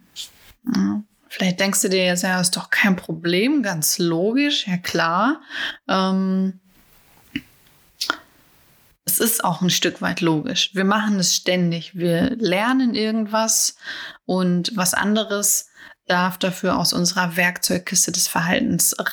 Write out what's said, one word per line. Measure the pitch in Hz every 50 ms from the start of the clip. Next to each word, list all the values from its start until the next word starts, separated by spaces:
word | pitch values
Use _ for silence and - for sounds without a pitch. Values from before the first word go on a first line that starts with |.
| _ _ _ - - - - - - - - _ _ - -
Ja, | 190 190 196 208 208 214 - _ _ _ _
vielleicht | - - 190 185 180 -
denkst | 196 196 190 -
du | - 196
dir | 185 190 185
jetzt, | 180 175 175
ja, | 202 190 185 185
ist | 180 - -
doch | 180 - -
kein | - - - 202 190
Problem, | 185 - - 170 160 165 170 175 180 214 262 311 294
ganz | 220 202 180 160 147 - - -
logisch, | 175 170 165 165 180 214 233 269 285 294 294 269 -
ja | 202 180
klar. | 175 - - - 170 165 165 170 185 214 254 311 311 - - - - - - - - _ -
Ähm, | 196 190 190 190 190 190 190 190 190 190 190 190 185 - _ _ _ _ _ _ _ _ _ _ _ _ _ - - - - - - _ _ - _ _ _ _ _ _ - - - - - _ _ _ _ _ _ _ _ _ _ _ _ _ _ _ _
es | - - -
ist | - 226 - -
auch | - - 170 -
ein | 185 175
Stück | - - - 180 160 -
weit | - 180 175 -
logisch. | 175 165 160 151 - - 185 - - - -
Wir | 185 190
machen | 196 208 214 214 214 208 196
es | 175 - -
ständig. | - - - 180 180 175 170 165 170 160 - -
Wir | 180 170 175 170 165 175 - -
lernen | 226 226 175 175 190 214 240 262 262 262 240 214
irgendwas | 208 214 220 220 226 220 202 214 220 220 220 - - - - - - - - - - - - - - _
und | - 180 185 185 180 180 175 170 196 240
was | 196 185 -
anderes | - - 185 202 214 220 208 214 202 202 202 - - - - - _ - - - - _ _
darf | - 185 180 180 185 180 -
dafür | - 185 175 - - 185 -
aus | - 170 -
unserer | - 165 175 175 - 185 180 170 165
Werkzeugkiste | 180 175 180 180 - - - 185 175 180 - 190 175 - -
des | 175 - -
Verhaltens | - - - 165 175 180 - - - 180 165 - - - - 190 -